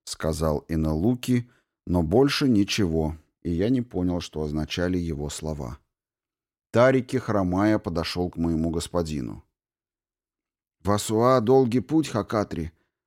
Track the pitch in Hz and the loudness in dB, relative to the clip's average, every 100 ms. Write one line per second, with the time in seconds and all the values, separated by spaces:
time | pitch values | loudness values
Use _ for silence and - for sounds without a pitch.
0 | - - 80 78 80 73 - 80 78 78 | -16 -6 -4 0 0 -2 -2 -2 0 0
1 | 107 123 - 123 117 _ _ _ - 90 | 0 -2 0 -2 -2 _ _ _ -2 0
2 | 80 110 139 - 139 104 98 - 90 80 | 2 4 4 2 2 2 2 0 0 0
3 | 80 80 _ _ 85 85 107 131 120 92 | -2 -6 _ _ -6 -2 0 0 -2 -4
4 | 90 87 - 76 76 76 73 - 87 90 | -2 -2 -6 -6 -4 -4 -4 -2 -2 -2
5 | 82 71 73 - 78 73 62 65 _ _ | -2 -6 -8 -8 -8 -8 -10 -14 _ _
6 | _ _ _ _ _ _ _ 113 127 131 | _ _ _ _ _ _ _ 4 4 4
7 | 117 127 - 101 92 90 107 107 101 82 | 0 -4 0 0 0 2 2 2 -2 -4
8 | 80 87 90 82 82 80 82 82 - 87 | -4 -4 -4 -2 0 0 0 -4 -4 -4
9 | 78 73 58 52 _ _ _ _ _ _ | -2 -6 -8 -12 _ _ _ _ _ _
10 | _ _ _ _ _ _ _ _ 87 104 | _ _ _ _ _ _ _ _ -2 -2
11 | - 110 120 127 110 135 127 123 - 160 | 0 2 4 4 6 4 4 0 0 0
12 | 147 110 - 110 101 80 78 _ _ _ | 0 -4 -2 -2 -2 -6 -8 _ _ _